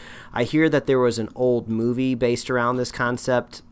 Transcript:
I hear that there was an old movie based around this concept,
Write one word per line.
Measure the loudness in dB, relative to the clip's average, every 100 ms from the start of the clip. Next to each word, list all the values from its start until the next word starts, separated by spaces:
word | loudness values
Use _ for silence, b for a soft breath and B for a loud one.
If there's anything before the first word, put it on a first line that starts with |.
| B B B
I | -4
hear | 0 2 4
that | 2 2
there | 2
was | 2 0
an | -4
old | 0 2 2 0
movie | -2 0 0 -2
based | 0 0 0 0
around | 0 0 0
this | -2
concept, | -2 -2 -2 0 0 -2 -10 -14